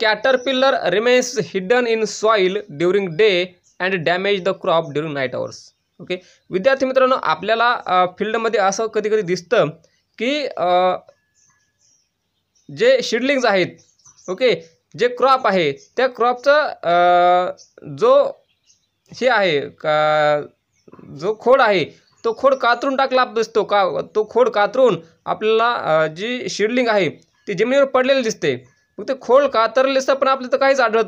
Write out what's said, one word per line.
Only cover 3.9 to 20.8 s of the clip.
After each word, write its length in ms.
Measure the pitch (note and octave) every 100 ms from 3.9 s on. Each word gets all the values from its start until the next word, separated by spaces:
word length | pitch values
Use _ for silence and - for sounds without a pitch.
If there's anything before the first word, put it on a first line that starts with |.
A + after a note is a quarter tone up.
| F#3+
damage 440 | D#3+ F3+ G3+ G3+
the 140 | F#3
crop 280 | F#3+ F#3 E3
during 280 | D#3+ D3 D#3+
night 240 | C#3 B2+
hours. 220 | A#2+ A#2 - - _ _ -
ओके, 180 | - F3+ - _ -
विद्यार्थी 360 | F#3+ B3+ C4+ C4
मित्रांनो, 300 | C4 B3+ C4
आपल्याला, 580 | - D#3+ G3 A3+ A#3+ A#3 -
अ, 200 | F3+ F3+ F3+
फील्डमध्ये 400 | G#3 A#3 A3 G#3+
असं 280 | F#3+ F#3+ A3
कधी 220 | G#3+ G3+
कधी 120 | G#3+
दिसतं 440 | F3 F3+ - A3+ D3+ - _ _ _ -
की, 300 | A#3 D4 C4+ -
अ, 400 | F3+ F3+ F#3 - - _ _ _ _ _ _ _ _ _ _ _ _ _ _ _ - C#3
जे 240 | A#3 B3+
सीडलिंग्स 440 | - A3+ C4 C4+ A#3+
आहेत, 220 | G3 E3+ - _ _ _ _ -
ओके, 400 | F#3 B3+ F3+ - _ _ D3
जे 100 | A#3+
क्रॉप 400 | B3 C4 C4 A3
आहे, 240 | F#3+ D3
त्या 360 | C#3 - - B3+
क्रॉपचं, 600 | B3 A#3+ B3 C#4+ D4 C4+
अ, 840 | - E3 F3 F3 F3 F3+ F3+ F3+ - - - - C#3
जो 320 | A3+ C#4 B3+ - _ _ _ _ _ _ _ -
हे 80 | B3+
आहे 400 | A3+ F#3+ C#3+ A2+
का, 720 | - D#3 D3+ D3+ D3+ D3+ D3 - _ _ _